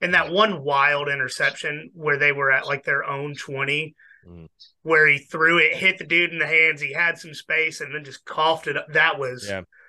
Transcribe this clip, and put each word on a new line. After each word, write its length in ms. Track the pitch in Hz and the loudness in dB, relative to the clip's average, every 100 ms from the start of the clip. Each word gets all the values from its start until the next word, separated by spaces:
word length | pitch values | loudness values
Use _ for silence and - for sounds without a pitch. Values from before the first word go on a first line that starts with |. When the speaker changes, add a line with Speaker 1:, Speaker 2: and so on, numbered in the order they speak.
Speaker 1:
And 100 | 175 | 0
that 180 | 180 151 | 0 2
one 320 | 185 214 170 | 2 2 2
wild 460 | 139 139 143 143 143 | 0 2 4 2 0
interception 840 | 139 131 - 143 - 160 151 - | -2 -4 -2 -2 -2 -8 -8 -12
where 240 | 170 151 139 | -6 -2 2
they 140 | 143 | 2
were 200 | 139 135 | 2 2
at, 140 | 135 139 | 0 0
like, 180 | 139 | -4
their 180 | 156 139 | -2 -2
own 320 | - 139 147 | -4 -6 -8
twenty, 600 | 143 - 135 139 147 156 - - - 87 | -10 -8 -6 -2 -4 -6 -14 -20 -20 -20
Speaker 2:
Mm. 200 | 85 80 _ - _ | -20 -20 _ -20 _
Speaker 1:
where 240 | 156 160 151 | 2 4 6
he 120 | 143 | 4
threw 400 | - 160 160 170 | -2 2 4 6
it, 180 | 156 165 | 4 2
hit 220 | 190 185 | 0 0
the 60 | |
dude 280 | 156 170 170 | 0 0 2
in 80 | 165 | -2
the 80 | 151 | 0
hands, 320 | 160 160 147 | 4 4 0
he 120 | 143 | -6
had 240 | 147 170 165 | -2 -2 -2
some 160 | 165 | -10
space, 480 | 135 - 160 160 - | -14 -4 -2 -2 -6
and 140 | 143 | -10
then 80 | 147 | -12
just 220 | 139 - | -14 -18
coughed 420 | - - 160 160 156 | -8 0 2 2 -2
it 100 | 143 | -6
up. 120 | - | -2
That 320 | 156 156 139 | 2 2 0
was 260 | 131 123 101 | -6 -6 -6
Speaker 2:
Yeah, 120 | 98 90 _ | -8 -8 _